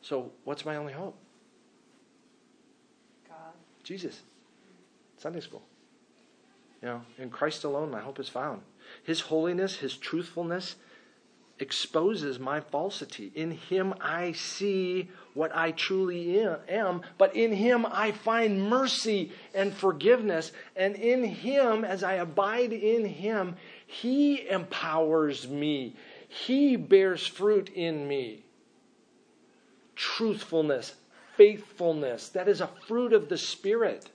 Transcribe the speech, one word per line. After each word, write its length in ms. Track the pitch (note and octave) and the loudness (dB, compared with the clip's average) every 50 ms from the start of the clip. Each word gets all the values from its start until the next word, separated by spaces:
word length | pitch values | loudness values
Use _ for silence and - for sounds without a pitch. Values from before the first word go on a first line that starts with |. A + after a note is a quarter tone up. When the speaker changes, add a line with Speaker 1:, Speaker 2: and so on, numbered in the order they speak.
Speaker 1:
So, 300 | - - D3 C3 B2 A#2 - - _ | -8 -6 -6 -6 -6 -8 -16 -16 _
what's 220 | D#3 D#3 D3 - | -10 -10 -8 -8
my 100 | D#3 D3+ | -8 -8
only 180 | D3+ D3 D3 C3 | -8 -8 -10 -10
hope? 240 | - F#3+ G3 - - _ _ _ _ _ _ _ _ _ _ _ _ _ _ _ _ _ _ _ _ _ _ _ _ _ _ _ _ _ _ _ _ _ _ _ _ _ _ _ _ _ _ | -10 -12 -12 -14 -16 _ _ _ _ _ _ _ _ _ _ _ _ _ _ _ _ _ _ _ _ _ _ _ _ _ _ _ _ _ _ _ _ _ _ _ _ _ _ _ _ _ _
Speaker 2:
God. 260 | E3 D#3+ D#3+ D#3+ E3+ F3 E3+ _ _ _ _ | -20 -20 -20 -20 -20 -20 -20 _ _ _ _
Speaker 1:
Jesus. 380 | - F3+ F#3+ F3 C#3+ - - - _ _ _ _ _ _ _ _ _ _ _ _ _ _ _ _ _ _ _ | -14 -12 -10 -10 -10 -12 -12 -20 _ _ _ _ _ _ _ _ _ _ _ _ _ _ _ _ _ _ _
Sunday 220 | - D#3+ E3+ E3+ | -12 -10 -10 -10
school. 240 | - - - - - _ _ _ _ _ _ _ _ _ _ _ _ _ _ _ _ _ _ _ _ _ _ _ | -12 -14 -18 -20 -20 _ _ _ _ _ _ _ _ _ _ _ _ _ _ _ _ _ _ _ _ _ _ _
You 80 | - B2 | -10 -10
know, 120 | B2 A#2+ A#2+ - - - | -10 -10 -12 -18 -18 -16
in 120 | C3 A#2+ | -16 -14
Christ 340 | - - D3 D3+ D3+ - - | -6 -4 -4 -4 -4 -4 -6
alone 260 | D3+ C#3 C#3+ D#3 D3+ | -6 -4 -4 -4 -6
my 120 | B2+ G#2+ | -8 -10
hope 180 | G#2 C3+ C#3 - | -10 -12 -12 -12
is 100 | C3 - | -14 -10
found. 320 | - B2 C3+ D3+ B2+ G2 - _ _ _ - - - - _ | -8 -8 -6 -6 -8 -10 -14 _ _ _ -20 -20 -20 -18 _
His 180 | - E3 D#3+ | -6 -4 -4
holiness, 560 | - - D#3 D#3+ D#3+ F3 F3+ F3 F#3+ F#3+ F#3+ - | -4 -2 0 0 0 0 0 0 -2 -4 -4 -6
his 200 | C#3+ B2+ - - | -8 -8 -8 -8
truthfulness 760 | - - - E3 F3 - - E3+ E3+ E3 E3+ F#3 F#3 - - - _ _ - - _ _ _ _ _ _ _ _ _ _ _ _ | -10 -6 -4 -4 -6 -6 -8 -8 -6 -4 -6 -6 -8 -10 -16 -18 _ _ -20 -20 _ _ _ _ _ _ _ _ _ _ _ _
exposes 800 | G2+ G2+ - - - - - D#3 E3 G3 A3+ F#3 D3+ C#3+ C3 A#2+ | -10 -8 -6 -6 -6 -2 -2 0 2 2 0 0 -4 -6 -6 -6
my 220 | C3 C3 C#3+ D3+ | -4 -4 -4 -4
falsity. 720 | D3 - - C#3+ E3 G3 G3 - - - - - G#2+ G2 - | -6 -4 -6 -4 -4 -4 -6 -8 -12 -12 -12 -14 -14 -12 -8
In 180 | D3+ D#3+ E3 | -8 -8 -8
him 440 | E3 E3 - - F#3 F#3+ F#3 F#3+ F#3 - | -8 -10 -8 -2 -2 0 0 -2 -4 -4
I 340 | - - D#3 E3+ F3+ F3 E3 | -6 -4 -4 -4 -4 -6 -6
see 760 | - - - - - F#3+ G#3 G3 F#3+ F#3 F3+ F3+ F#3 F3+ F3+ - - - - _ | -8 -10 -10 -8 -4 -2 0 0 0 0 0 -2 -2 -4 -6 -12 -20 -20 -12 _
what 200 | - D#3+ D#3+ - | -4 -4 -2 0
I 160 | D#3+ E3 E3 | 0 -2 -2
truly 680 | D#3+ - - - G3 F#3+ F#3+ F#3 F3 F3 E3+ F3 F3+ G3+ | -2 -2 -4 -2 0 0 0 0 -2 -4 -4 0 2 2
am, 640 | A3+ G3+ E3 D3 - - F3 A3 A3 F#3+ F3+ F3 F3 - - _ | 2 2 -2 -4 -6 -4 -2 -2 0 0 -2 -4 -8 -12 4 _
but 160 | F#3+ F#3+ - | 6 6 6
in 160 | G#3+ A3+ A3+ | 2 2 2
him 340 | G#3+ F#3+ G#3 A#3+ B3 A#3+ A3+ | 2 2 4 4 4 4 2
I 280 | A3+ A#3 A#3+ A3 G#3+ G#3 | 0 0 0 0 0 -2
find 560 | G#3+ - A3 A3+ A3+ A#3 G#3+ G3+ F#3+ G3 G#3 | -2 -2 0 2 4 2 2 2 2 2 2
mercy 600 | A#3 B3+ C4+ B3+ - - - A3+ G#3 G3 E3+ - - - - - - | 2 2 2 0 -2 -2 -2 0 0 0 -2 -4 -8 -18 -20 -8 -2
and 180 | G3 G3 G3+ | -2 -2 -2
forgiveness. 800 | - - - F#3+ E3+ D3 D3 G3+ B3 B3+ A3 G#3 F3 D#3+ D#3+ - - - - - _ | -2 0 0 0 0 4 6 6 6 6 4 0 0 -2 -4 -6 -12 -16 -20 -14 _
And 200 | F#3+ F#3 G3 G3+ | -2 -2 0 0
in 280 | G3+ G#3+ A#3 B3 C4 B3 | 0 2 2 2 4 2
him, 640 | G#3+ F3 - D3+ A3+ C#4 C#4 C4 A#3+ A3 A3 A3 | -2 -4 -6 -6 0 2 4 4 4 2 0 0
as 180 | G3 F#3+ F#3+ G3 | -2 -4 -2 -2
I 100 | F#3 F#3+ | -2 0
abide 600 | F#3 F3 E3+ C#3+ G3+ G3 G3+ A3 A#3+ B3 A#3+ A3+ | -2 -2 -2 0 0 2 2 2 2 0 0 0
in 320 | G#3+ F#3 G#3+ A3+ A#3 A3 | 0 2 2 2 2 0
him, 520 | G3 D#3+ D3 F#3+ G#3+ A3+ G#3 F#3 F3+ F3 - - - - - - | -2 -6 -6 -4 -2 -2 -2 -2 -4 -6 -12 -16 -20 -20 -20 -20
he 640 | _ - - - A#3+ C4 C#4 D4 C#4+ C#4+ C4 - - | _ -16 -6 -4 -2 2 4 4 4 2 0 -2 -4
empowers 1000 | G3+ F3+ E3+ F3+ - - - D#3+ D#3 D#3+ D#3+ D#3 D#3+ D#3+ D#3 D3 C#3 B2+ B2+ B2 | -4 -4 -4 -6 -8 -6 -4 -2 2 2 2 4 4 4 2 2 0 -4 -8 -8
me. 480 | C#3 C#3+ D3 D3+ D3 C#3 B2+ A2+ - - - - - - - - | -6 -2 -2 -2 -2 -2 -4 -8 -12 -16 -20 -20 -20 -20 -20 -18
He 500 | - - - - B3+ C4+ C#4+ C#4+ B3+ G#3+ | -14 -12 -4 0 2 4 4 4 4 2
bears 500 | D#3 - G3 G3 F#3+ F#3+ F3+ D#3 - - | 4 6 8 8 8 6 2 -2 -4 -8
fruit 420 | - - F#3+ G#3 G#3+ G3+ F#3+ - | -6 0 2 4 4 4 2 0
in 380 | - - E3+ E3 D#3+ D3+ C#3+ C#3+ | -6 -4 -4 -2 -2 -4 -4 -4
me. 380 | C#3+ C#3 B2 A2+ G#2+ G#2+ A2 _ _ _ _ _ _ _ _ _ _ _ _ _ _ _ _ _ _ _ _ _ _ _ _ _ _ _ _ _ _ | -4 -4 -4 -6 -10 -14 -20 _ _ _ _ _ _ _ _ _ _ _ _ _ _ _ _ _ _ _ _ _ _ _ _ _ _ _ _ _ _
Truthfulness, 1000 | - - - - - A3+ A3 G3 - - - D#3+ E3 D#3 D3 C#3 B2 A2+ - - - _ _ _ - - - - - | -8 -6 -6 -4 -2 0 -2 -2 -2 -6 -2 0 0 2 2 0 -2 -4 -10 -16 -20 _ _ _ -20 -20 -20 10 10
faithfulness, 920 | G#3 G#3 G#3+ G#3 - - - - F3+ E3+ D#3+ D3+ D3 C3 A#2+ G#2+ - - | 10 10 10 2 -10 -16 -8 -2 0 0 0 0 -2 -4 -4 -6 -10 -8
that 180 | - F#3+ F#3 G3+ | -6 -2 0 0
is 140 | G3+ - | 0 0
a 80 | F#3 D3 - - - - | 0 -6 -8 -16 -8 -4
fruit 260 | A3+ A#3+ B3 A#3+ A#3 | -2 -2 2 4 4
of 160 | G#3 D#3+ D3 | 4 4 2
the 80 | F#3 D#3+ | -6 -6
Spirit. 720 | - - - - - G3 G#3+ A#3 A3+ F#3 A2+ E2+ - - _ | -4 -8 -10 -6 -2 0 0 2 2 0 -2 -4 -12 -20 _